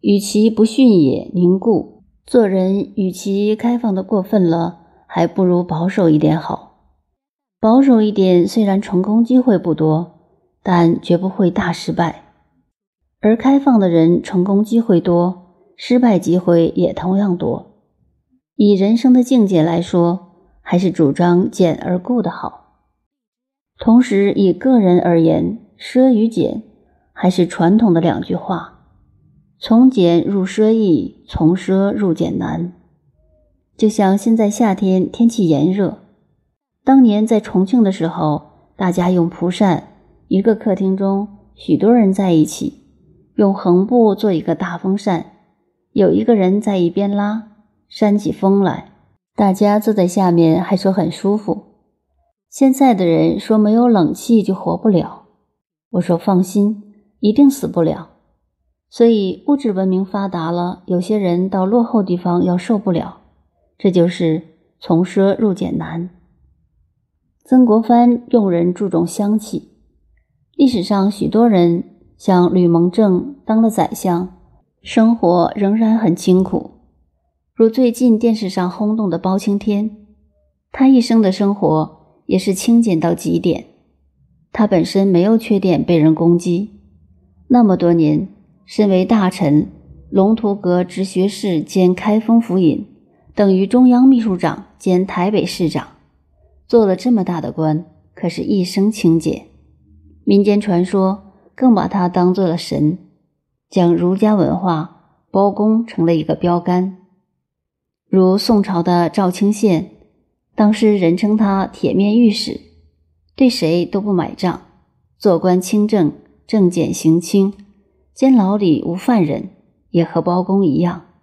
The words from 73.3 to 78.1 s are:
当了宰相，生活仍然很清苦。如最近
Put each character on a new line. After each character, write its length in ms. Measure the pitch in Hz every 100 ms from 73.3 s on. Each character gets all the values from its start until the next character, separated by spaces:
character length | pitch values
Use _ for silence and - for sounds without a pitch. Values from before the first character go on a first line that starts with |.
| -
当 180 | - 220
了 80 | 226
宰 220 | 220 -
相， 440 | - 190 175 180 - _ _ _ _
生 320 | - - 226
活 380 | 226 175 175 170 -
仍 180 | 196 214
然 220 | 226 226
很 180 | 208 175
清 260 | - 185
苦。 300 | 185 - - _ _ _ _ _ _ _ _
如 160 | - 226
最 220 | 226 247
近 260 | 240 247